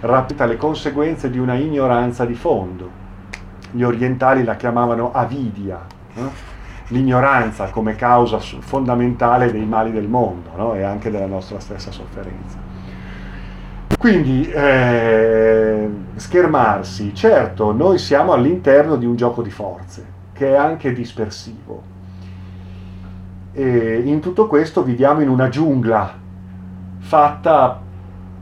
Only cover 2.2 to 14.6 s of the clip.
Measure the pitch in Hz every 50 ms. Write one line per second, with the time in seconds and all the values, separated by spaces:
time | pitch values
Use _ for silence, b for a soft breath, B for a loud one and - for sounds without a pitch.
2.2 | 123 120 120 - - - 139 101 95 90 92 90 92 90 - - - - - -
3.2 | - - - - - - - - - - - 120 123 120 117 113 127 127 131 123
4.2 | 131 131 135 131 120 113 104 - - 120 117 123 120 120 117 113 120 123 - 131
5.2 | 117 107 127 143 127 107 95 101 98 98 90 87 87 92 - - - - - 110
6.2 | 127 135 131 B B B B B B B B B B - 117 127 135 131 127 127
7.2 | 135 139 135 123 113 110 101 - 98 95 - 113 107 107 104 - 123 123 123 120
8.2 | 120 110 110 104 - - 127 127 - - 135 135 131 123 123 120 120 123 120 123
9.2 | 127 120 120 123 123 120 107 107 107 107 113 110 110 113 113 107 104 104 120 123
10.2 | 117 98 87 87 82 80 82 87 110 117 107 95 98 98 104 104 101 113 104 101
11.2 | 98 98 98 92 92 - 104 98 - - 104 95 - 95 92 92 95 - - 98
12.2 | 98 92 92 92 95 95 - - - B B B B 92 95 92 B B B B
13.2 | B B B B B B B B B B B B B - - - - 233 202 165
14.2 | 147 135 131 127 156 - - 151